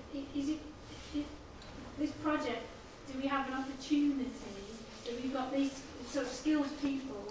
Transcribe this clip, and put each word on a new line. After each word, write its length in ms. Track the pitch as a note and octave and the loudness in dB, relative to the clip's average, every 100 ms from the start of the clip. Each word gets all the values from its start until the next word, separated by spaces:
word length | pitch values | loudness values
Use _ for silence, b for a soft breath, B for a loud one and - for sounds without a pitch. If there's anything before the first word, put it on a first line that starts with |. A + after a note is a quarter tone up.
| - | -6
I-, 240 | C#4+ C#4 C#4+ | -6 -4 0
is 100 | C#4 | 2
it, 80 | D#4 - - - - - | 0 -4 -12 -12 -12 -4
it, 100 | D4 D4 - - - - - - - | -2 -2 -6 -12 -12 -12 -10 -8 0
this 120 | D4 | 0
project, 520 | - D4+ D4+ A#3+ A3+ - - - - - | 2 2 4 2 0 -4 -10 -14 -14 -8
do 60 | C4 | -2
we 60 | C#4 | 2
have 180 | C#4 C4 | 2 2
an 60 | |
opportunity 760 | C4 C4+ - - D4 C#4+ C4+ A#3 - G#3 G3+ G#3 A3+ - - A#3+ | 0 -2 -4 4 6 6 6 0 -4 -6 -8 -8 -10 -10 -8 -4
that 160 | A#3+ | -2
we've 100 | C4 | 0
got 200 | C4 C4 | 0 2
these 280 | C#4 C#4 - - - B3 | 4 4 2 -8 -10 -4
sort 160 | C#4+ B3 | 0 0
of 60 | |
skilled 360 | - D4+ D4+ C#4 - | 2 6 6 4 2
people, 360 | C#4 C4+ - - - | 2 2 0 -4 0